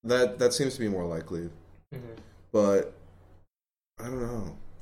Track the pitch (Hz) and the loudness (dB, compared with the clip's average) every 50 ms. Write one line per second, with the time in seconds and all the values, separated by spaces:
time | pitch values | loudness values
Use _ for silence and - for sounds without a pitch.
0 | - 113 123 127 123 - - - 123 123 - - 143 131 - - 113 104 98 90 | -2 0 2 4 4 2 2 4 4 4 4 2 0 0 0 -2 -2 -2 -2 -2
1 | 87 85 82 80 80 - 87 82 85 85 82 - - - - - - _ - 127 | -2 -4 -4 -6 -6 -6 -6 -6 -8 -8 -12 -14 -20 -20 -20 -20 -20 _ -14 -14
2 | 120 117 113 - - - - - - - - 107 101 101 98 95 - - - - | -14 -14 -16 -16 -18 -20 -20 -20 -8 0 2 4 6 6 6 4 4 2 -4 -16
3 | - - - - - - - - - _ _ _ _ _ _ _ _ _ _ - | -20 -20 -20 -20 -20 -20 -20 -20 -20 _ _ _ _ _ _ _ _ _ _ -10
4 | 113 123 131 127 120 117 123 113 90 - - - - - - - | -8 -6 -6 -4 -4 -4 -4 -4 -6 -6 -8 -10 -12 -14 -14 -10